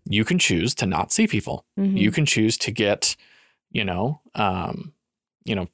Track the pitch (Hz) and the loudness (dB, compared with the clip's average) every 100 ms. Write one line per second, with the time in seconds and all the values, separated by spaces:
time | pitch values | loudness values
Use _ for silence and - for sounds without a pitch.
0 | - 101 - 175 - 90 104 - 95 85 | -2 0 2 2 2 2 0 0 0 0
1 | 98 - 220 107 - - - - 196 190 | 0 2 2 0 -4 -8 -8 -2 0 2
2 | 104 - 151 - 110 113 - 110 104 90 | 2 2 2 2 2 2 -2 0 0 2
3 | - - _ _ _ _ _ - 101 87 | -2 -4 _ _ _ _ _ -4 -2 -2
4 | 113 151 _ - 104 92 87 - - - | -2 -4 _ -2 -2 -2 -4 -8 -12 -20
5 | _ _ _ _ - 104 87 | _ _ _ _ -6 -4 -4